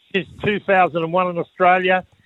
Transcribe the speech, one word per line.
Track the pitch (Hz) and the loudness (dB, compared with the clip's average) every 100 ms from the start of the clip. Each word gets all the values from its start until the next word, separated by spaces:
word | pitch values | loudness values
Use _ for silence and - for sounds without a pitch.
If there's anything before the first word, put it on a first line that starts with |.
| _ | _
since | 190 151 - | -8 -8 -8
two | 202 202 | -4 -4
thousand | - 190 175 165 | 0 0 0 -2
and | 165 | -4
one | 180 180 | -2 -2
in | 170 | -4
Australia. | - - 180 185 185 185 - _ | -8 0 2 2 2 -2 -4 _